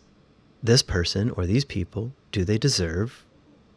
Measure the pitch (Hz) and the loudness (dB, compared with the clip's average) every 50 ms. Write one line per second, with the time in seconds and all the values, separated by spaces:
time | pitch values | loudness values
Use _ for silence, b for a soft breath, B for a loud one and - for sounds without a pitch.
0 | _ _ _ _ _ _ _ _ _ _ _ _ - 117 120 131 - - - 90 | _ _ _ _ _ _ _ _ _ _ _ _ 2 4 4 4 4 2 0 -2
1 | 85 - - 98 104 127 - - 90 87 101 - - - - 98 87 - - 101 | 0 0 0 -2 -2 -2 -2 -2 -2 0 0 0 -2 -2 -4 -6 -6 -6 -6 -8
2 | 110 127 - _ _ _ - 101 90 90 107 113 - 139 120 - 90 82 80 90 | -8 -8 -10 _ _ _ -4 -2 0 2 2 2 2 0 0 0 -2 -2 -2 -2
3 | 107 123 - - - _ _ _ _ _ _ _ _ _ _ | -2 -4 -6 -12 -20 _ _ _ _ _ _ _ _ _ _